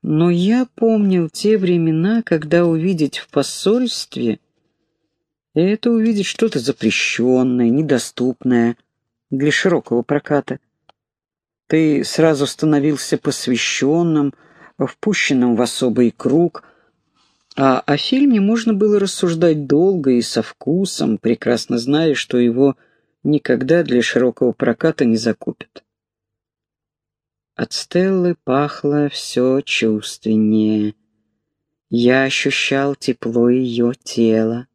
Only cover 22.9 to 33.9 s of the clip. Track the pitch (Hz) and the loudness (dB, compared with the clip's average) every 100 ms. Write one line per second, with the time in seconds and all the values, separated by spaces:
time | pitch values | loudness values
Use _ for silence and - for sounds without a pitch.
22.9 | _ _ _ 143 147 - 123 131 170 165 | _ _ _ -2 -2 0 -2 2 2 2
23.9 | 123 113 - 127 - 127 113 - 113 160 | 0 2 2 0 2 -2 0 -2 0 -2
24.9 | 160 127 113 117 107 - - - - _ | 0 0 0 0 -4 -6 -12 -16 -20 _
25.9 | _ _ _ _ _ _ _ _ _ _ | _ _ _ _ _ _ _ _ _ _
26.9 | _ _ _ _ _ _ - 135 - - | _ _ _ _ _ _ -10 -8 -8 -4
27.9 | 175 190 190 175 175 - 131 147 - 147 | -2 0 0 0 -2 -2 -2 -2 -2 -2
28.9 | 147 147 - - - 127 131 143 - 113 | 0 0 -4 -6 -2 0 0 -2 -2 0
29.9 | 107 - - 110 110 107 110 107 107 104 | -2 -4 -8 -2 2 2 2 2 0 -2
30.9 | 107 _ _ _ _ _ _ _ _ _ | -6 _ _ _ _ _ _ _ _ _
31.9 | 117 120 131 135 - 139 135 - 139 139 | 0 4 4 2 -2 -2 -2 -2 -2 -2
32.9 | 139 - 123 117 117 120 127 127 120 120 | -4 -4 -4 -2 0 2 2 0 0 -2